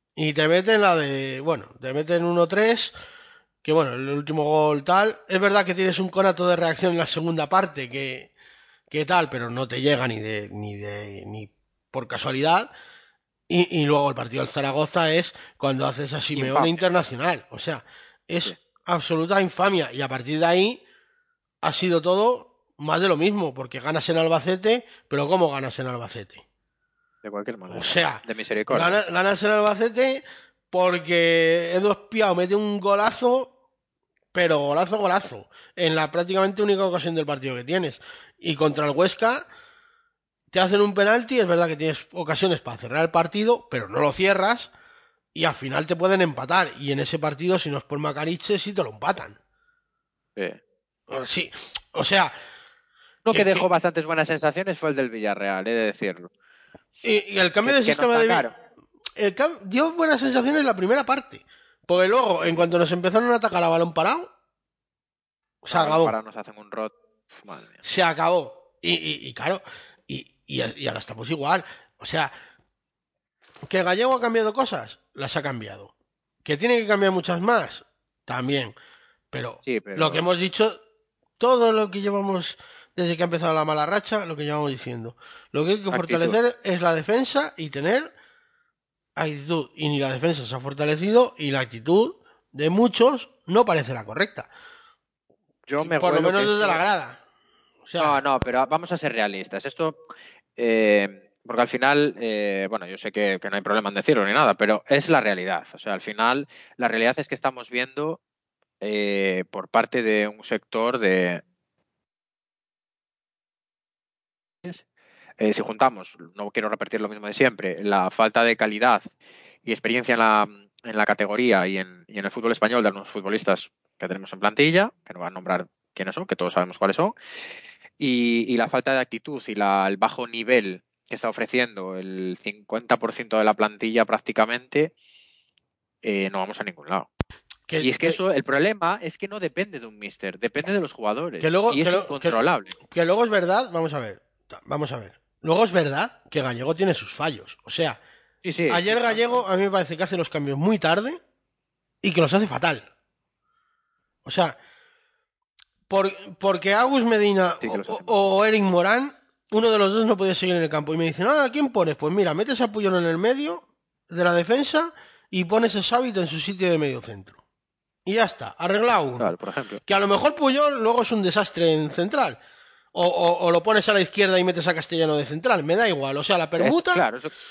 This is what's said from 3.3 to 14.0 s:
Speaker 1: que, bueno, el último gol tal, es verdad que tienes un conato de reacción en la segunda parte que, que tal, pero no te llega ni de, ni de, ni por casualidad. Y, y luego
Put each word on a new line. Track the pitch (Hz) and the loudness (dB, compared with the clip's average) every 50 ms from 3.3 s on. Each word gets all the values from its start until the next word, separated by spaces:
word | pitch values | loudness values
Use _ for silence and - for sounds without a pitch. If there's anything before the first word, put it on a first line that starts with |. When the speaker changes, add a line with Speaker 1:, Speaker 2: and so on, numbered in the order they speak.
| - - _ _ _ _ - 156 | -20 -20 _ _ _ _ -2 0
Speaker 1:
que, | 156 | 2
bueno, | 160 151 127 123 | 2 2 2 -2
el | 127 135 139 | -6 -6 -4
último | 143 143 147 147 151 160 147 | -4 -6 -4 -4 -2 -2 0
gol | 151 156 156 151 151 147 143 139 | 2 2 4 4 4 2 0 0
tal, | 175 180 196 208 220 - - - - | 2 4 4 4 2 0 -4 -8 -2
es | 190 185 | -2 2
verdad | 202 202 196 208 190 | 2 4 4 4 2
que | 180 180 | 2 0
tienes | 180 190 185 175 190 | 0 0 0 0 0
un | 190 180 | -4 -2
conato | - 190 190 190 170 165 180 180 | 0 2 4 4 4 2 2 2
de | 175 | 2
reacción | 165 170 165 160 - 185 180 175 | 2 2 0 0 0 0 0 2
en | 170 | 0
la | 160 | 0
segunda | - - 165 160 170 165 160 151 147 | -2 -2 -4 -2 -2 -2 -2 -2 2
parte | 185 190 196 165 147 143 131 120 | 2 2 2 2 -4 -10 -10 -10
que, | 123 139 139 131 127 - - _ _ _ - - - _ _ _ _ _ _ _ | -8 -8 -8 -8 -10 -12 -14 _ _ _ -20 -20 -20 _ _ _ _ _ _ _
que | - 151 151 | -4 -4 0
tal, | 131 180 175 160 143 | 2 2 2 2 0
pero | - 123 120 117 | -4 -8 -8 -6
no | 117 127 135 117 | -6 -6 -6 -6
te | 123 131 131 | -4 0 2
llega | 147 147 123 127 123 | 2 2 2 2 -2
ni | 110 110 | -4 -4
de, | 107 110 110 104 104 101 | -6 -6 -6 -6 -8 -8
ni | - 104 104 104 104 101 | -10 -10 -10 -10 -10 -10
de, | 104 104 104 104 104 101 101 101 - | -10 -10 -10 -12 -12 -14 -14 -16 -14
ni | 101 104 110 104 - _ _ _ _ _ _ _ _ | -14 -14 -14 -16 -18 _ _ _ _ _ _ _ _
por | - 131 120 113 | -12 -12 -10 -8
casualidad. | 120 113 - 143 131 131 147 160 170 196 240 - - - - - - - _ _ _ _ _ _ _ _ _ | -10 -8 -6 -4 -4 0 2 2 2 2 0 -2 -12 -20 -20 -20 -20 -20 _ _ _ _ _ _ _ _ _
Y, | - 165 175 180 175 180 165 147 | 0 2 2 2 4 2 0 2
y | |
luego | 143 147 143 | 4 4 4